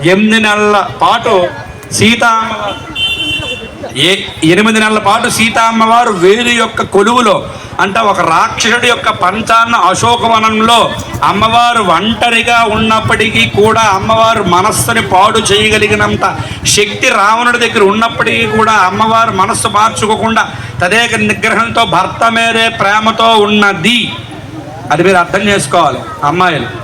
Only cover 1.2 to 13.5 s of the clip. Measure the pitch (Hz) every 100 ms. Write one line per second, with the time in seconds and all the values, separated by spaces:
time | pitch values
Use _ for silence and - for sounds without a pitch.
1.2 | 233 196 139 - - - - - 208 226
2.2 | 233 226 226 214 208 185 - - - -
3.2 | - 330 302 - - - 269 123 156 196
4.2 | - - 160 180 214 220 214 214 196 220
5.2 | 240 226 226 208 226 226 220 233 240 196
6.2 | 175 214 240 240 226 - 220 190 208 247
7.2 | 226 160 - - - - 190 196 220 190
8.2 | 165 165 220 226 220 240 240 233 226 214
9.2 | 180 202 220 226 233 233 180 190 233 240
10.2 | 226 226 220 214 226 233 165 - - -
11.2 | 147 190 220 233 240 233 190 165 208 220
12.2 | 240 233 233 233 226 220 220 220 214 226
13.2 | 220 220 226